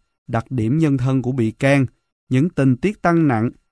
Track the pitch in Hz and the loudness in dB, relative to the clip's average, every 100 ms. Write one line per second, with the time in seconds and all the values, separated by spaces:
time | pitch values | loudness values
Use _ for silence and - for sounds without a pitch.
0 | _ _ - 120 - 127 113 156 156 139 | _ _ -6 -6 -4 -4 -2 0 0 0
1 | 127 131 120 135 110 - 135 139 127 _ | 0 -2 -2 -2 -2 -2 0 2 0 _
2 | _ _ - 127 170 - 135 123 190 214 | _ _ -4 0 0 0 0 2 -2 -2
3 | 170 170 156 113 117 - _ | 0 2 2 0 -2 -6 _